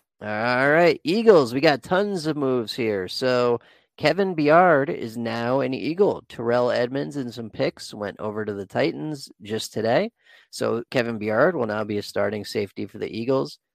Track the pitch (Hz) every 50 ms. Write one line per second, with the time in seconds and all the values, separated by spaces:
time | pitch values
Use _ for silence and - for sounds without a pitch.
0 | _ _ _ - 101 104 107 107 113 123 123 123 135 143 151 165 175 170 139 -
1 | - 139 180 226 226 226 202 160 135 113 120 139 139 160 143 117 - - 185 180
2 | 208 208 196 175 147 156 147 151 139 131 127 123 113 104 - - 120 110 104 98
3 | 92 90 - - 131 127 127 123 123 123 120 117 _ _ _ _ _ _ _ -
4 | - 147 160 185 202 190 180 156 147 143 156 170 185 180 160 135 139 139 - -
5 | - 113 110 120 117 113 113 117 117 120 127 139 127 127 135 101 92 139 165 180
6 | 208 - - - - - - - 117 117 117 123 123 123 110 110 123 123 131 139
7 | 147 151 143 143 127 120 113 120 113 104 - - 135 165 - - - - - 110
8 | 104 98 82 - - 107 104 110 107 107 104 101 98 - - 117 131 170 - 139
9 | 151 156 151 135 - - - - 98 98 110 110 - - - 110 107 113 120 156
10 | 202 226 _ _ _ _ - - _ _ - - 120 110 113 117 117 - - 135
11 | 117 117 117 107 104 110 107 113 143 185 175 147 120 107 104 107 107 104 107 104
12 | 98 - - 101 101 101 104 104 98 - - 110 104 98 - - 107 98 - 104
13 | 104 - - 110 117 123 135 135 143 147 - _ _ _